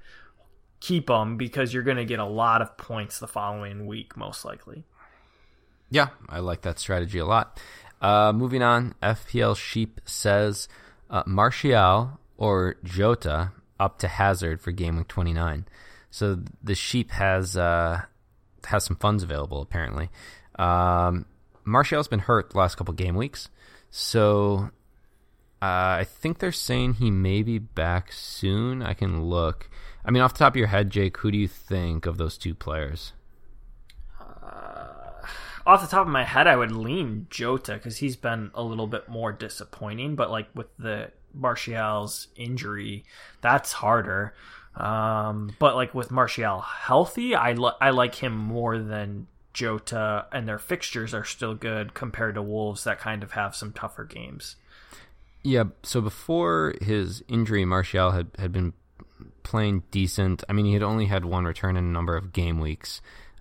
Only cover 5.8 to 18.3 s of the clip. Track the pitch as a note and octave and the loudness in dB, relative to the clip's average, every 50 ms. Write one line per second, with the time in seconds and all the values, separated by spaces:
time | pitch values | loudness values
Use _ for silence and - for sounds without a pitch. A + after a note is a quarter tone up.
5.8 | _ - B2+ D3 C#3 C3 - - - - D#2 F2 F2+ F2+ E2+ - - F2+ E2 - | _ 0 4 4 4 4 0 -8 -14 -10 -6 -4 -4 -4 -4 -4 -4 -4 -4 -4
6.8 | - - F#2+ F2+ F2 F2 F#2 F2 D#2+ F2+ A2 A2+ - - - - - - - - | -4 -2 -2 0 -2 -2 -2 -2 0 2 2 2 2 0 -6 -20 -20 -20 -20 -20
7.8 | - - - - A2+ G2+ G#2 G#2 G#2+ G#2+ G#2+ A2 B2+ B2 B2+ C3 B2 A#2+ A#2+ A#2+ | -20 -20 -6 0 4 6 6 8 8 6 6 4 2 0 2 4 4 6 6 4
8.8 | B2 A#2+ - - - G#2 A2+ - - - - A#2 A2 A2 G#2+ - - - - A2 | 2 0 -4 -2 0 0 0 0 -2 -4 0 2 2 2 2 0 -4 -4 -2 -2
9.8 | A2+ A2+ - - - - - - - G#2+ G2+ G2+ G#2 G#2 G2+ - - - - - | -2 -2 -4 -10 -12 -10 -6 -2 0 2 4 4 4 2 0 -4 -8 -12 -16 -20
10.8 | - - - _ - - - F#2 - F#2+ F#2+ G2+ G#2+ B2 B2 - - C#3+ B2 A2 | -20 -20 -20 _ -10 -6 -4 -2 -2 0 2 4 4 4 4 2 2 4 6 8
11.8 | F#2+ F2+ F#2+ G#2+ A#2+ C3 C#3+ - _ - _ - A2 G#2+ G2 F#2 F2+ F#2 - - | 8 8 8 6 4 0 -6 -12 _ -16 _ 0 2 2 4 4 2 2 -2 -4
12.8 | - F2+ F2+ F#2 G2+ A2+ A#2+ - - D#2+ D2+ D#2 F2 F#2+ - - - _ _ - | -8 -6 0 2 4 4 4 2 0 -2 0 0 -2 -2 -6 -10 -20 _ _ 0
13.8 | G2 G2 - - - E2+ - - G2 G2 F#2+ F2 F2+ E2 D#2+ D#2+ - F2 F2 F#2+ | 0 0 0 -2 -6 -2 0 2 4 4 4 2 0 -4 -4 -4 -6 -6 -6 -4
14.8 | F2 E2 E2 E2 E2 - - - F2 E2+ E2 E2 E2+ E2 D2+ D2+ F#2+ - - - | -2 -2 -2 -2 -4 -4 -4 -2 -2 0 0 0 -2 -2 -2 -4 -8 -10 -14 -20
15.8 | - - - - - _ - - G#2 G2+ F#2+ F2 - - - - - G#2 G2 - | -20 -20 -20 -20 -20 _ -6 -2 0 0 0 -2 -4 -8 -12 -8 -4 -2 -2 -2
16.8 | - - - B2 A2+ - - - G2 G2 F#2+ F#2+ F#2 F2+ F#2+ F#2+ F2 E2+ E2+ E2+ | -2 -2 0 -2 -2 -2 -2 0 2 2 2 2 0 0 0 0 2 2 4 2
17.8 | E2+ E2 E2+ E2+ - - _ _ _ _ | 2 0 0 -2 -6 -8 _ _ _ _